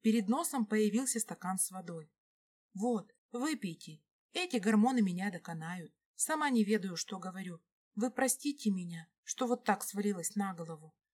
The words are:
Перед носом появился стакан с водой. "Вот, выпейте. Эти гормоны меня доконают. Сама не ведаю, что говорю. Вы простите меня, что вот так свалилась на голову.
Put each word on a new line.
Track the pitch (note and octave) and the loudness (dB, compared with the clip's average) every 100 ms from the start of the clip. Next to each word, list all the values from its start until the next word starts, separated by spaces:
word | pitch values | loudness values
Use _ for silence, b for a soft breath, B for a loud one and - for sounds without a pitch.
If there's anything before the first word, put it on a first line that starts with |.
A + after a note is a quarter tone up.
Перед | A3 A3+ F#3+ | 4 2 2
носом | C4 E4+ C4 G#3+ | 0 0 -2 0
появился | G#3+ G#3+ G#3 C4 A3+ | 2 2 2 0 -2
стакан | - E3+ F#3 F#3+ | -4 -6 -4 -2
с | - | -4
водой. | F#3 F3 E3 D#3 _ _ _ _ _ _ | -6 -10 -12 -14 _ _ _ _ _ _
"Вот, | F#3+ A#3 A3 - _ _ | -2 0 0 -4 _ _
выпейте. | A#3+ C#4+ C#4+ F#3 D#3+ - D#3 _ _ _ | -4 -2 -2 -4 -8 -14 -20 _ _ _
Эти | E4 F4+ B3+ | -6 -2 0
гормоны | G3 G#3+ A#3 B3+ | 4 6 6 4
меня | G3+ F3 G3+ | 2 2 -4
доконают. | F3 - E3 D#3+ F3+ D#3 _ _ | -6 -8 -8 -8 -10 -12 _ _
Сама | - - D#4 D4 | -4 -2 2 4
не | B3 | 4
ведаю, | G3+ G#3+ F#3 E3 | 4 2 0 -6
что | - F#3 | -6 -6
говорю. | F#3 F#3 F#3 E3 _ _ _ | -8 -8 -10 -12 _ _ _
Вы | - A#3+ | -2 0
простите | - C4 - D4 C#4+ A3 | 2 2 2 -2 0 0
меня, | F#3+ F3 E3+ E3 _ | 0 -2 -8 -12 _
что | - - B3 | -12 -2 0
вот | B3 | 0
так | - G3+ | 2 0
свалилась | - G3 G#3 F#3+ E3 G#3 | 0 -2 0 0 -2 -2
на | G3 | -2
голову. | E3+ E3 D#3+ D#3 _ _ | -4 -10 -12 -16 _ _